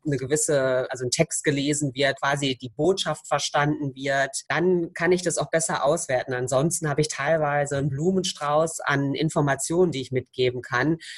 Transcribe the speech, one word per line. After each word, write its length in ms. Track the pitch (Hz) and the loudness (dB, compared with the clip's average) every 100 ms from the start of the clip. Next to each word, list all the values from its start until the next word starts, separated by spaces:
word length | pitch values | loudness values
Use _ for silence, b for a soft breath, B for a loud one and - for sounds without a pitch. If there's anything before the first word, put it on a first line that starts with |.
eine 120 | 151 135 | -4 -4
gewisse, 720 | 127 151 - 147 131 127 127 | 0 -2 2 2 2 0 -2
also 140 | 127 | -4
ein 80 | 127 | -2
Text 320 | - 165 - | 0 0 0
gelesen 500 | - 139 139 147 147 | 0 0 0 0 -2
wird, 260 | 123 139 135 | 0 0 0
quasi 380 | 143 143 139 127 | -2 0 0 -2
die 80 | 131 | -6
Botschaft 600 | - 156 190 - 151 - | -2 0 2 0 -6 -2
verstanden 640 | 143 - 151 147 151 143 | -2 0 0 2 0 -4
wird, 480 | 131 135 139 139 - - | -4 -2 0 0 -4 -4
dann 440 | 143 175 180 165 | 0 2 2 0
kann 200 | - 165 | -2 2
ich 100 | 180 | 2
das 160 | 175 156 | 0 -4
auch 120 | 151 | -2
besser 340 | 165 165 147 | -2 0 0
auswerten. 500 | 143 160 - 127 - | 0 0 0 -2 -2
Ansonsten 540 | 123 123 131 160 - 156 | -4 0 2 2 0 -2
habe 120 | 131 | 0
ich 80 | 151 | 0
teilweise 680 | - 143 160 147 143 143 139 | 0 0 2 2 0 0 0
einen 140 | 143 | -2
Blumenstrauß 920 | 135 165 190 180 - 147 151 160 - | 0 0 0 0 -4 0 2 2 -2
an 340 | - 139 139 | 0 0 0
Informationen, 800 | 139 156 165 143 135 - 165 185 | 0 0 2 2 2 0 2 2
die 80 | 135 | 2
ich 100 | 123 | -2
mitgeben 500 | 127 127 - 127 123 | -4 -4 0 0 0
kann, 380 | 120 123 139 160 B | -2 0 2 0 B